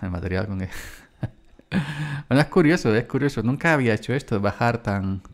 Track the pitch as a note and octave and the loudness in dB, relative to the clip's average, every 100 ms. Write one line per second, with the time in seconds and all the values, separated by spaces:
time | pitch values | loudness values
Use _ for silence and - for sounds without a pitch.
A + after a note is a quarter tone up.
0 | F#2+ F2 F#2 F#2 G2+ F#2+ F2+ - - - | -6 -4 -2 -2 -2 -4 -6 -8 -14 -18
1 | - - - - _ _ - F3 C#3+ D3 | -20 -10 -10 -10 _ _ -6 -4 -4 -6
2 | D3+ C#3+ - B2+ D3+ - D3+ F3 B2 A2 | -8 -8 0 2 4 4 4 4 2 2
3 | A#2+ C3+ C#3+ C#3 A2 B2+ E3+ D#3 A#2+ G#2+ | 0 0 0 0 -2 0 2 2 4 2
4 | - C3 - G#2 G2+ - A#2+ A#2 - G2+ | 0 -4 -2 0 0 0 0 0 -2 -2
5 | F#2+ G2 - | -2 -6 -8